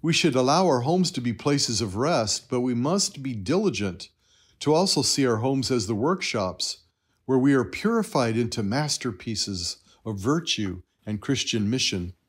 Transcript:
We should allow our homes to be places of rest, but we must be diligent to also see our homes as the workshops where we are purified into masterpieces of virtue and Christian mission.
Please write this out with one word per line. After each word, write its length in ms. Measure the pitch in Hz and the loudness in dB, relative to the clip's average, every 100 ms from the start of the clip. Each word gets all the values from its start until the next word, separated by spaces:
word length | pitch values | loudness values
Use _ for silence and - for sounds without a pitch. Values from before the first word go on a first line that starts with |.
We 100 | 156 | 2
should 220 | 160 175 | 2 4
allow 320 | 127 127 156 190 | 4 4 4 4
our 140 | 131 | 4
homes 300 | 123 180 180 | 2 2 2
to 80 | - | 0
be 120 | 123 | -2
places 480 | 107 147 143 - 110 | -2 0 0 0 -2
of 160 | 113 95 | -2 0
rest, 520 | 139 165 107 - - | 0 2 0 -2 -2
but 120 | 127 | -2
we 140 | 123 | 0
must 480 | 117 131 196 - - | 0 0 0 -2 -4
be 120 | 135 | -8
diligent 760 | 117 92 170 214 104 101 85 - _ _ _ _ _ | -6 -2 0 0 -2 -4 -6 -14 _ _ _ _ _
to 140 | 143 | 2
also 280 | 156 190 - | 4 4 2
see 240 | 123 - 131 | 0 2 2
our 100 | 113 | 2
homes 340 | 123 135 120 | 0 0 0
as 160 | 123 98 | 0 0
the 80 | |
workshops 840 | 110 135 185 - 117 92 82 - - _ _ _ _ - | 0 0 0 -2 -2 -4 -4 -8 -8 _ _ _ _ 0
where 120 | 135 | 2
we 160 | 135 | 6
are 100 | 139 | 4
purified 720 | 120 - 208 226 226 156 120 113 | 2 -2 0 0 0 0 0 0
into 260 | 120 - | 0 -2
masterpieces 1160 | 101 123 151 - 131 107 - 107 - 95 87 - _ _ | -2 -2 -2 -2 -4 -6 -8 -6 -4 -4 -6 -10 _ _
of 140 | - 101 | -8 -4
virtue 640 | 101 156 165 - 98 90 - _ - | 0 0 0 -4 -4 -6 -12 _ -8
and 140 | 107 | -8
Christian 500 | - 135 - 113 101 | -2 -2 0 -2 0
mission. 440 | 127 - 98 90 - | 0 -2 -2 -6 -12